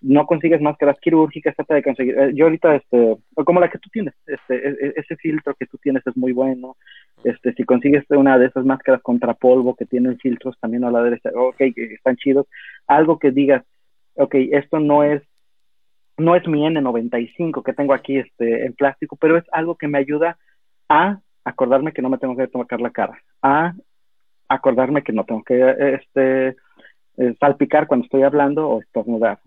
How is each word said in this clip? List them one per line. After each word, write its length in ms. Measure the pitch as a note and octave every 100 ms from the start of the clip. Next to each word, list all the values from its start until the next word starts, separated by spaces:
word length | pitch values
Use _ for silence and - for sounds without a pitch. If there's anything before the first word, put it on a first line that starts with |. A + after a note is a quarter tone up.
no 220 | C3 C#3 D3
consigues 340 | E3 D#3+ D#3+
máscaras 360 | D3 D3 C#3+ C#3
quirúrgicas, 540 | - E3 D#3 D#3 D3+ -
trata 200 | D3+ D3+
de 80 |
conseguir, 360 | C#3 B2+ C3 B2+
eh, 120 | C#3 C3+
yo 100 | D#3+
ahorita, 300 | D#3+ E3+ D3
este, 420 | _ B2 A#2 A2 _ -
o 100 | D3+
como 140 | F3+
la 100 | E3+
que 100 | F3+
tú 100 | -
tienes, 240 | A3+ F3+ - -
este, 280 | C#3 _ B2+
e-, 320 | C#3 C#3+ C#3
e-, 60 | D#3
ese 180 | D3 E3
filtro 400 | E3 D3+ D3 C#3
que 100 | B2+
tú 120 | -
tienes 280 | - C3+ C3
es 100 | B2
muy 160 | B2+
bueno, 440 | B2 C3+ C3 B2+ C3 _ - _ _
este, 300 | B2 - B2
si 100 | A#2+
consigues 400 | - B2 C#3+ C#3+ C#3
una 280 | C#3+ C#3 C3
de 100 | B2+
esas 180 | C3+ C3+
máscaras 360 | C3+ - C3
contra 320 | - B2 A#2+
polvo 420 | A#2 B2+ B2+ B2 B2
que 100 | A#2+
tienen 340 | B2 B2 B2
filtros 360 | C3 A#2 C3 A#2+
también 240 | A#2 A#2+
a 80 | B2
la 100 | A#2+
derecha, 300 | A#2+ A#2 A2+
ok, 240 | G#2+ B2+ -
que 360 | C3+ A#2 A#2
están 240 | G#2+ - B2+
chidos, 280 | C#3+ C3+ C#3 - - - _
algo 320 | D3 D#3+ D#3+
que 140 | D3
digas, 320 | C3 C#3 D3+ - _ _ _ _ -
ok, 200 | C#3 C#3 C3
esto 280 | C#3+ C#3 D#3+
no 240 | D3+ D3
es, 200 | D3 D3 C#3+ _ _ _ _ _ _ _ _ -
no 180 | D#3+ F3
es 120 | F3
mi 180 | D3+ D3+
N 140 | D#3+
noventa 380 | C3+ A#2 A#2 A#2+
y 100 | A#2
cinco 340 | _ E3+ D3
que 100 | C3
tengo 200 | - C#3+
aquí, 240 | C3+ - C3+
este, 480 | B2 _ A#2 A#2 B2
en 80 |
plástico, 420 | A#2 C#3 C3+ D3+ -
pero 220 | D#3 E3
es 80 | E3+
algo 260 | E3 D#3+ E3
que 100 | D3+
me 100 | D3
ayuda 400 | C#3 D3+ E3 E3+ _ _ _ _ _
a 300 | D3+ F3+ G3+ _ _ -
acordarme 480 | - B2+ C3 D#3
que 80 | -
no 80 | B2+
me 80 | C3
tengo 180 | C3 B2+
que 100 | B2+
tocar 340 | B2+ A#2+ A#2+
la 100 | A#2+
cara, 300 | - G2 - _ _
a 320 | C3+ C#3+ E3+ F3+ - _ _ _ _ _ _
acordarme 560 | C3+ C3+ B2 B2+ D3
que 100 | -
no 120 | A2 -
tengo 180 | A2
que, 520 | - B2 B2+ - C#3 C3+
este, 600 | _ - C3 C3 C3 C3 _ _ - _ _ -
eh, 180 | B2+ A2+
salpicar 480 | D3 C#3+ C#3+ D3+ D3+
cuando 180 | C3+ A#2+
estoy 180 | C3+
hablando 440 | C3+ D3 C#3+ D3 D#3
o 120 | A#2
estornudar, 580 | - - G#2+ A2+ A2+ G2+